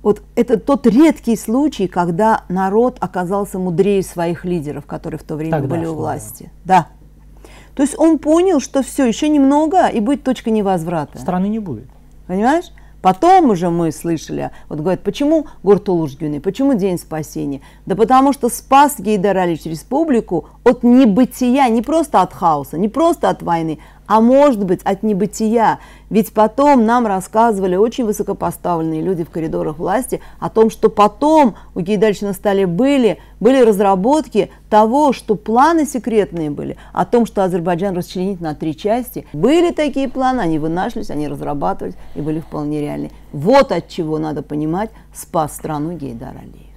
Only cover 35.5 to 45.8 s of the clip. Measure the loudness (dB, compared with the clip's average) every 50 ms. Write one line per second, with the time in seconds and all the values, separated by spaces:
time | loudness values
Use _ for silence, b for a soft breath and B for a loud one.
35.5 | 2 4 4 4 4 2 0 -2 -4 -6 -6 0 0 0 0 0 -4 -6 -6 -6
36.5 | -6 -8 -8 -10 -10 B B B B -4 -2 2 2 2 2 0 0 -2 -2 0
37.5 | -2 -2 -2 -2 -2 -2 -2 -4 -4 -4 -6 -6 -6 -6 -4 -4 -6 -6 -8 -10
38.5 | -8 -6 -6 -8 -8 -4 -2 -2 -2 -2 -4 -8 -12 -14 -14 -10 -4 0 2 2
39.5 | 4 4 2 0 0 -2 -4 -2 -2 -4 -6 -4 -4 -2 -2 -2 0 0 -2 -2
40.5 | -2 -2 -2 -4 -4 -4 -4 -6 -6 -8 -8 -8 -6 -6 -6 -6 -8 -8 -8 -8
41.5 | -6 -4 -4 -4 -4 -6 -8 -12 -12 b b b b -8 -6 -6 -6 -6 -8 -10
42.5 | -10 -8 -6 -6 -6 -6 -6 -6 -8 -8 -10 -12 b b b b -10 -4 0 4
43.5 | 4 4 4 2 -2 -4 -4 -8 -8 -8 -4 -4 -4 -4 -4 -6 -6 -8 -10 -8
44.5 | -6 -6 -4 -4 -2 -4 -4 -6 b b b b -20 -20 -18 -6 -4 -4 -4 -4
45.5 | -8 -12 -10 -8 -8 -6